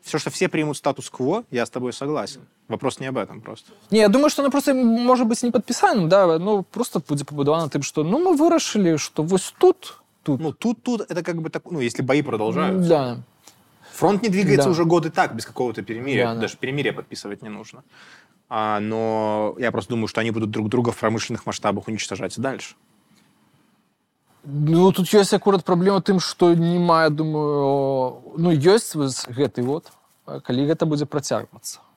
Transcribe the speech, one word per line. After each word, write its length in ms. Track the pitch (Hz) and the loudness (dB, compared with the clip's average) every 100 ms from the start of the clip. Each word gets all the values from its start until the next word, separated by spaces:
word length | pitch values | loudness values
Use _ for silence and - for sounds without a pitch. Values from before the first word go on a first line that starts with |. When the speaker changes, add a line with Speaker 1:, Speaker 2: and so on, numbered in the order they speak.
Speaker 1:
все, 160 | - 156 | -6 -6
что 120 | 147 | -6
все 180 | - 185 | -4 -2
примут 280 | 160 151 147 | -2 -4 -4
статус-кво, 680 | - 135 - - 131 202 240 | -4 -4 -10 -6 -2 -2 -4
я 140 | 123 | -4
с 60 | 117 | -4
тобой 220 | 131 123 | -6 -8
согласен. 500 | 117 139 151 101 - - _ _ | -6 -6 -6 -6 -12 -20 _ _
Вопрос 320 | 110 135 - | -6 -6 -6
не 60 | 135 | -8
об 100 | 135 | -6
этом 240 | 95 - | -8 -12
просто. 320 | - 110 _ - _ | -16 -18 _ -20 _
Speaker 2:
Не, 80 | 214 | 4
я 80 | 214 | 6
думаю, 220 | 233 302 | 6 4
что 120 | - | 2
оно 80 | 277 | 0
просто 240 | 285 269 | 0 2
может 520 | 262 240 226 240 254 233 | 2 4 2 4 4 2
быть 160 | 233 | 0
не 80 | 240 | 0
подписанием, 580 | 240 - 240 403 277 160 | -2 -2 0 2 4 4
да, 300 | 190 185 165 | 6 6 4
но 240 | 185 208 | 2 -2
просто 380 | 180 - 240 - | -2 -6 -4 -4
будет 260 | - 143 143 | -4 -6 -6
побудовано 420 | 147 143 160 160 | -2 0 2 0
тем, 120 | 147 | -4
что, 220 | 143 - | -4 -4
ну, 140 | 156 240 | 0 0
мы 180 | 370 302 | 2 4
вырашили, 600 | 330 330 - 214 180 156 | 4 2 0 0 2 2
что 260 | - - | -2 -4
вот 160 | 156 190 - - | 0 0 -2 2
тут, 400 | 359 - - - _ _ | 4 4 -6 -20 _ _
тут. 180 | - 135 | -4 -2
Speaker 1:
Ну, 120 | 156 | -2
тут, 300 | 139 226 233 | -4 -4 -2
тут, 180 | - 240 - | -4 -4 -4
это 120 | 175 | -6
как 160 | 175 170 | -4 -6
бы 80 | 160 | -6
так, 120 | 156 - | -8 -8
ну, 100 | 170 | -4
если 220 | 120 - | -4 -4
бои 200 | 127 139 | 0 0
продолжаются. 640 | 147 110 110 117 - 190 170 | 0 -2 -2 0 -2 0 2
Speaker 2:
Да. 280 | 156 127 120 123 _ - _ _ _ - | 2 0 -6 -14 _ -20 _ _ _ -20
Speaker 1:
Фронт 280 | - 160 202 | -2 0 2
не 60 | 226 | 0
двигается 380 | 185 180 143 143 | 0 2 4 4
Speaker 2:
Да. 40 | |
Speaker 1:
уже 140 | 165 | 2
годы 260 | 165 175 160 | 4 2 2
так, 240 | 175 170 | -2 -2
без 100 | 113 - | -2 -12
какого-то 360 | - 123 110 | -6 -6 -4
перемирия. 440 | 101 113 131 120 117 | -10 -8 -4 0 0
Speaker 2:
Да, 60 | |
да. 60 | 113 | -2
Speaker 1:
Даже 140 | 107 - | -6 -6
перемирие 360 | 131 139 120 | -6 -4 -4
подписывать 500 | 139 - - 104 101 | -4 -12 -14 -12 -12
не 60 | 110 | -12
нужно. 340 | 104 110 120 _ - - - _ _ _ | -16 -16 -20 _ -20 -20 -20 _ _ _
А, 300 | 113 107 107 | -4 -2 -2
но 760 | 107 110 113 110 107 107 107 - | -2 -2 -2 0 -2 -2 -2 -2
я 140 | 123 | -4
просто 180 | 110 - | -4 -4
думаю, 160 | 120 107 | -4 -2
что 140 | - | -2
они 100 | 113 | -2
будут 200 | 110 107 | -2 -4
друг 180 | 110 107 | -4 -2
друга 240 | 123 120 | 0 0
в 100 | 110 | 0
промышленных 400 | 110 113 - 117 | -2 -2 -4 -8
масштабах 440 | - 101 107 101 92 | -8 -4 -4 -4 -6
уничтожать 500 | 110 - 95 92 - | -8 -6 -6 -8 -6
и 20 | |
дальше. 360 | 135 110 - - _ _ _ _ _ _ _ _ _ _ _ _ _ _ _ _ | -6 -6 -12 -20 _ _ _ _ _ _ _ _ _ _ _ _ _ _ _ _
Speaker 2:
Ну, 480 | 147 143 151 165 190 | -10 -2 2 6 6
тут 140 | - 180 | 4 4
есць 220 | 214 196 | 4 4
акурат 300 | 196 - 196 | 2 2 0
праблема 360 | - 175 190 196 | 2 2 4 2
тым, 200 | 170 190 | 2 0
што 340 | - - 175 | 0 2 4
няма, 480 | 170 170 175 175 160 | 6 4 2 4 4
я 60 | 160 | 4
думаю, 1120 | 147 156 151 147 147 139 139 139 135 127 - - - | 2 -2 -2 0 0 2 2 0 0 -2 -6 -14 -2
ну, 120 | 170 | 2
есць 420 | 156 156 214 - | 4 6 4 2
вось 320 | 156 139 127 - | -4 -4 -4 -8
гэты 320 | 120 139 - | -2 -2 0
вот, 280 | 123 151 - _ _ _ | -4 -4 -8 _ _ _
а 160 | - 139 | -16 -14
калі 240 | - 123 143 | -4 -2 0
гэта 160 | 160 165 | 0 0
будзе 180 | 147 | -2
працягвацца? 760 | 147 151 - 113 107 - - - _ | -4 -6 -4 -6 -6 -16 -16 -16 _